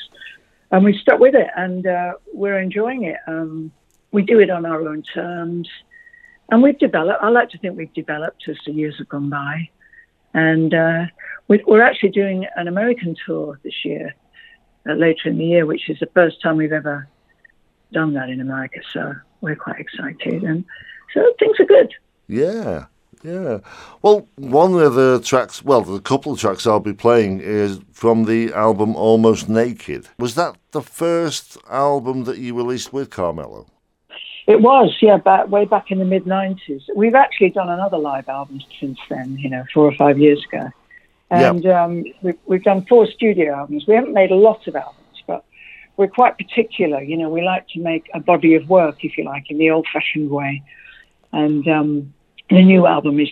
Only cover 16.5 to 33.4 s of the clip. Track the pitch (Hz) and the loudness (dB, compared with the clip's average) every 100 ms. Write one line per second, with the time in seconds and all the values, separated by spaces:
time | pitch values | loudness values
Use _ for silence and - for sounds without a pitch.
16.5 | 156 151 156 147 143 139 _ _ _ _ | -2 -2 -4 -6 -10 -12 _ _ _ _
17.5 | _ _ _ _ 160 156 139 127 131 131 | _ _ _ _ -4 -2 -4 -6 -8 -8
18.5 | 131 131 - - - 147 - _ _ 160 | -8 -10 -14 -14 -10 -10 -12 _ _ -8
19.5 | 151 - - - - - - - 170 170 | -8 -10 -14 -14 -12 -12 -10 -8 -6 -4
20.5 | 160 - - - - _ - 480 480 440 | -6 -8 -18 -20 -20 _ 0 2 2 0
21.5 | 427 - 403 - - _ _ _ 113 165 | 2 6 6 6 -2 _ _ _ -4 -2
22.5 | 226 151 78 62 _ _ _ 160 185 160 | -4 -8 -10 -12 _ _ _ -14 -10 -8
23.5 | 107 - - - - 208 208 - - 135 | -8 -10 -20 -20 -2 2 2 0 -16 0
24.5 | 139 185 180 147 123 131 123 - 131 104 | 2 4 4 4 4 4 2 0 -2 -2
25.5 | - 135 123 90 95 - 135 151 127 107 | -10 2 2 2 -8 -4 -4 -4 -4 -4
26.5 | 92 117 104 107 98 117 120 101 95 90 | -2 0 0 -2 -2 2 4 2 -4 -6
27.5 | 107 101 95 _ _ 113 113 107 113 113 | -4 -4 -6 _ _ 0 2 2 0 -2
28.5 | 90 110 101 107 82 110 113 113 107 - | 0 0 0 -2 0 2 4 4 2 0
29.5 | 110 123 110 - 71 - - 120 131 170 | 0 0 -4 -12 -12 -12 -8 -8 -4 -6
30.5 | - _ 151 131 - 170 170 165 - - | -6 _ -12 -12 -6 -4 -2 -4 -8 -14
31.5 | - _ 123 143 143 120 131 120 101 123 | -20 _ -2 -2 -2 -4 -6 -6 -8 -8
32.5 | 120 123 127 - 139 135 - 87 80 | -6 -6 -6 -8 -10 -10 -6 -6 -6